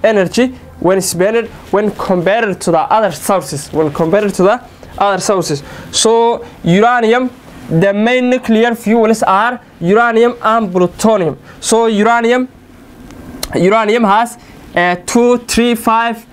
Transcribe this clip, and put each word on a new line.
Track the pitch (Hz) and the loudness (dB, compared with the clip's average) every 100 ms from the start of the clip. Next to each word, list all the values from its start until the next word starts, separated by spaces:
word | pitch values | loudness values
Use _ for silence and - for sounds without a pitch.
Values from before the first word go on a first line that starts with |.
energy | 220 214 180 - 254 254 - - | 2 2 0 0 -2 -2 -20 -4
when | 175 190 | 0 0
spent, | 185 170 190 233 226 - - | -2 -2 0 0 -4 -12 -4
when | 202 208 | -2 -2
compared | - - 185 170 220 226 180 | -4 -2 0 0 0 -2 -4
to | - | 0
the | 165 | 0
other | 147 - 214 | 2 0 0
sources, | 156 - 196 - 143 - | -4 -2 -2 -2 -10 -6
when | 151 156 | -2 -2
compared | 147 165 196 208 | 0 0 0 0
to | 196 | 2
the | 190 247 - - - - | 2 0 -6 -20 -20 -2
other | 202 190 | -2 0
sources. | 190 196 165 143 - - - | 0 -2 -2 -6 -10 -18 -10
So | - 220 226 233 233 - - | -2 2 2 2 -2 -6 -6
uranium, | 165 180 226 247 220 240 254 - - - - | 0 4 4 2 2 2 0 -8 -20 -20 -4
the | 160 190 | 0 2
main | 202 220 254 247 | 2 0 2 0
nuclear | 254 247 220 233 233 | -2 0 2 2 0
fuels | 208 233 220 220 | 0 2 2 2
are | - 190 226 247 - - | 2 2 0 -4 -14 -8
uranium | 170 208 240 226 240 247 | 0 2 2 2 0 0
and | 214 226 214 | 0 0 0
plutonium. | 180 180 - 214 214 160 - - - | 0 -2 0 0 2 -2 -4 -16 -12
So | - 226 226 | -2 0 2
uranium, | 208 214 233 233 247 254 - - - - - - - - - - 120 | 2 2 2 2 0 -2 -10 -20 -20 -20 -20 -20 -20 -18 -14 -8 0
uranium | 185 220 214 233 | 2 2 2 0
has, | 214 208 233 - - - - - | 2 2 0 -6 -20 -20 -6 -2
uh, | 175 180 - | 0 -2 0
two, | 233 240 247 | 2 2 2
three, | 247 - 240 | -2 0 0
five. | 233 233 226 233 226 - | 0 0 0 -2 -6 -14